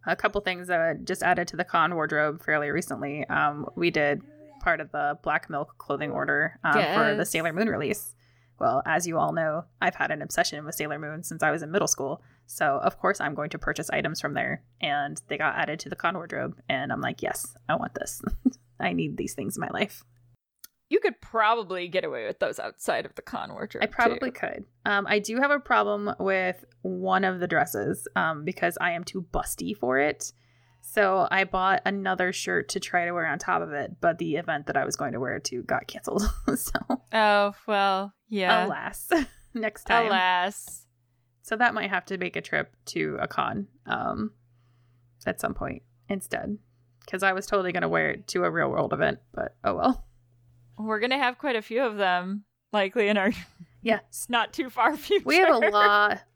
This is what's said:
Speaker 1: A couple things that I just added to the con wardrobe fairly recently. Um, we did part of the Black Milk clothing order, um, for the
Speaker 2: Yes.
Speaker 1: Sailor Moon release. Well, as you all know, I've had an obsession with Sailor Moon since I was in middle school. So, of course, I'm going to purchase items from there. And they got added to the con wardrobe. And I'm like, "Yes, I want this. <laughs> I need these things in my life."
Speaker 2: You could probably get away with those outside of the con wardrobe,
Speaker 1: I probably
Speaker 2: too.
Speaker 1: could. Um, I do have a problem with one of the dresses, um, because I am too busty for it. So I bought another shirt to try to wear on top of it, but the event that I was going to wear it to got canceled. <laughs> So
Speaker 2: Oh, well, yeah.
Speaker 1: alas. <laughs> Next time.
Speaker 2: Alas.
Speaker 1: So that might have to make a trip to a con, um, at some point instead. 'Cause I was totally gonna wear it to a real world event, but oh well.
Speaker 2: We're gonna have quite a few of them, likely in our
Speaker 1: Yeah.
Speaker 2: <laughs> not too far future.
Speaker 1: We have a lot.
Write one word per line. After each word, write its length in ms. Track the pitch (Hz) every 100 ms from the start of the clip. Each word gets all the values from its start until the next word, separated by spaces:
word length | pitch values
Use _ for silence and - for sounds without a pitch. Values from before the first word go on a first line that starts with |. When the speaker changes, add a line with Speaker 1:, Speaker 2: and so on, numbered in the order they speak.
| -
Speaker 1:
A 80 | 185
couple 240 | 214 202
things 260 | 202 180 180
that 120 | 175
I 140 | 165 151
just 180 | 123 180
added 260 | 170 175 175
to 80 | 160
the 60 | 175
con 280 | 170 160
wardrobe 480 | 175 151 151 151 156
fairly 260 | - 151 147
recently. 560 | 147 - 123 143 147 -
Um, 400 | 151 151 147 - -
we 160 | 170
did 300 | 165 147 147 - - - -
part 180 | - 160
of 120 | 156
the 260 | 151 147 147
Black 260 | - 156 -
Milk 260 | 151 147 -
clothing 340 | - 143 147
order, 460 | 151 139 143 156 -
um, 100 | 165
for 380 | 147 147 175 151
the 60 | 143
Speaker 2:
Yes. 120 | 170
Speaker 1:
Sailor 240 | 160 165
Moon 140 | 160 226
release. 480 | - 147 - - - _ _ _ _
Well, 220 | 117 131 147
as 200 | 160 175
you 100 | 160
all 160 | 156
know, 320 | 160 160 156 170 _
I've 140 | 180 -
had 160 | -
an 100 | 151
obsession 420 | 143 - - 151 147
with 100 | 147
Sailor 240 | 151 147
Moon 240 | 151 156
since 200 | 170 160
I 80 | 156
was 120 | 151
in 80 | 151
middle 160 | 185 151
school. 340 | - 139 - - _ _
So, 320 | - 156 139
of 140 | - -
course, 200 | 185 196
I'm 140 | 143 147
going 140 | 151
to 80 | -
purchase 300 | - 151 147
items 320 | 143 143 160
from 140 | - 147
there. 280 | 120 147 _ _
And 400 | 160 143 143 151 -
they 100 | 151
got 180 | 151 -
added 240 | 151 156
to 80 | -
the 60 | 185
con 200 | 170 180
wardrobe. 440 | 175 - 127 - -
And 220 | 135 139
I'm 100 | 113
like, 200 | 127 -
"Yes, 320 | - - - - -
I 80 | 160
want 200 | - -
this. 260 | - - - - -
<laughs> 280 | - _ _
I 140 | -
need 240 | 170 160 -
these 160 | -
things 240 | - - -
in 40 |
my 80 | -
life." 340 | 185 208 - _ _ _ _ _ _ - _ _
Speaker 2:
You 100 | 359
could 220 | 427 -
probably 680 | - 226 214 233 196 185 175
get 160 | 180
away 240 | 165 131 107
with 120 | -
those 200 | - -
outside 460 | - - - 131 -
of 100 | -
the 60 |
con 300 | - - -
wardrobe, 280 | - 208 -
Speaker 1:
I 60 | 220
probably 420 | - 240 240 254
Speaker 2:
too. 100 | 254
Speaker 1:
could. 260 | - - - _ -
Um, 220 | 202 202
I 120 | 208
do 180 | 202 233
have 120 | 277
a 100 | 294
problem 540 | 269 226 208 208 202 -
with 460 | 190 190 185 180 - _
one 420 | 185 185 190 185
of 160 | 190 185
the 80 | 175
dresses, 600 | 165 147 208 196 - - -
um, 280 | 170 156
because 340 | 151 185 175 170
I 100 | 175
am 140 | 170 180
too 200 | 190 175
busty 420 | - - - - -
for 220 | 123 131
it. 360 | 147 - - - _ _ _ _
So 460 | - - 202 190 175
I 140 | 190 190
bought 360 | 185 185 190 -
another 480 | 196 190 185 180
shirt 340 | 185 - 175 -
to 100 | 190
try 240 | - 180 170
to 60 |
wear 120 | 175 160
on 140 | 143
top 220 | - 170
of 100 | 165
it, 300 | 143 131 -
but 160 | 175 165
the 180 | 170 151
event 300 | 165 151 143
that 100 | 143
I 80 |
was 140 | 135 -
going 160 | 143
to 60 | 117
wear 140 | 127 -
it 80 | -
to 180 | 123
got 240 | - - -
canceled. 360 | - - - 214 - -
<laughs> 120 | 269
So 440 | - - - 254 _
Speaker 2:
Oh, 400 | 220 214 202 202 202 -
well, 460 | 208 196 190 202 _ _
yeah. 380 | 214 185 180 185
Speaker 1:
alas. 440 | 147 123 - - 339 269
<laughs> 200 | - -
Next 320 | 233 220 - -
time. 220 | 233 226
Speaker 2:
Alas. 800 | 190 180 180 180 208 - - _ _ _ _ _ _
Speaker 1:
So 120 | - 220
that 180 | 240
might 160 | 214 196
have 140 | 190 -
to 100 | 190
make 180 | 175 165
a 60 |
trip 340 | 160 156 147 _ -
to 300 | - 151 139
a 60 | 147
con, 380 | - 131 - 202 _ -
um, 460 | - - - 214 _ _ _ _ _ _ _ _ _ -
at 140 | -
some 140 | -
point 300 | - - - _ _ _
instead. 480 | 196 - - - 208 _ _ _ _ -
'Cause 140 | 190
I 80 | 190
was 140 | 185 196
totally 260 | 202 180
gonna 160 | 180 170
wear 220 | 165 156
it 160 | - -
to 140 | 180
a 80 | 175
real 180 | 165 156
world 220 | - -
event, 280 | - - - _
but 220 | - - _
oh 120 | - 95
well. 300 | - 254 - _ _ _ _ _ _ -
Speaker 2:
We're 220 | 214 214
gonna 180 | 233 262
have 180 | 254 247
quite 180 | 294 233
a 60 |
few 220 | 214 233
of 140 | 262 208
them, 480 | 196 180 180 202 - _ _
likely 340 | 208 196 247 202
in 100 | 208
our 140 | 190 190 - _ 175 _
Speaker 1:
Yeah. 160 | 226 214 -
Speaker 2:
<laughs> 160 | - -
not 220 | 240 214
too 180 | - 262
far 260 | - 226 302
future. 260 | - 392 -
Speaker 1:
We 120 | 311
have 160 | 370
a 160 | 269 311
lot. 520 | 208 208 208 208 202 -